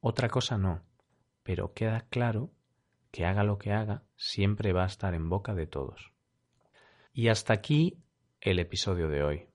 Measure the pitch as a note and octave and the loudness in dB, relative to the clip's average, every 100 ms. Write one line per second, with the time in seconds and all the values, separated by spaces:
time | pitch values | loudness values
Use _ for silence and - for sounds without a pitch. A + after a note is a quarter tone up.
0 | B2 A2 A#2 B2+ - A2+ F#2+ F2 - _ | -2 0 0 0 0 0 0 -2 -8 _
1 | _ _ _ _ - F2+ F#2+ - A2+ A2+ | _ _ _ _ -6 -4 -4 -2 -2 -2
2 | - - A#2+ A2 C#3+ _ _ _ _ _ | -4 -2 0 0 -4 _ _ _ _ _
3 | _ - E2+ G2 G#2 G2+ G#2 G#2 G#2+ G2+ | _ -2 0 2 2 0 0 -2 -2 -6
4 | _ _ - - G2 G#2 G#2 F2+ F#2 - | _ _ -8 2 2 2 2 2 0 0
5 | G2 E2+ D#2+ F2+ G2 G2 D#2 C#2 C2+ - | -2 -2 0 -2 -2 -4 -4 -6 -8 -10
6 | - _ _ _ _ _ _ _ - _ | -20 _ _ _ _ _ _ _ -20 _
7 | _ - A#2 A2 - G#2+ - D3+ E3 - | _ 0 2 2 2 0 4 4 4 0
8 | _ _ _ _ - F2+ E2+ F#2 - F#2 | _ _ _ _ 0 2 0 -4 -2 0
9 | D#2+ D2 D2 D2 - | 0 0 0 -2 -8